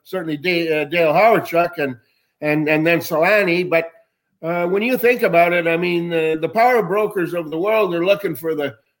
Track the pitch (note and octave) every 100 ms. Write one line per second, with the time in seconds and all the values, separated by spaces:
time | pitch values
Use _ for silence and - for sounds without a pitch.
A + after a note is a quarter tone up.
0 | - F#3 D#3+ D3+ F3 E3+ E3 D3+ C#3+ E3+
1 | D#3+ D#3 G#3+ G3 - E3 E3+ - C#3 B2
2 | _ _ _ - D3+ D3+ D3+ D#3 D#3+ E3+
3 | - D#3 F3 G#3 F#3+ E3+ F3+ E3 E3 -
4 | _ _ _ _ D#3+ F3 F3 G3 A#3 B3+
5 | A#3 B3 G#3+ E3+ F3 F3 E3 E3 F3+ F3
6 | E3+ E3 D#3+ D#3+ E3 G#3+ B3 B3 E3+ G3+
7 | G#3 G3 D#3+ F3 D3+ D#3+ G3+ A3 G3 E3+
8 | F3+ G3+ F#3+ C#3+ D#3+ D#3 C#3 - _ _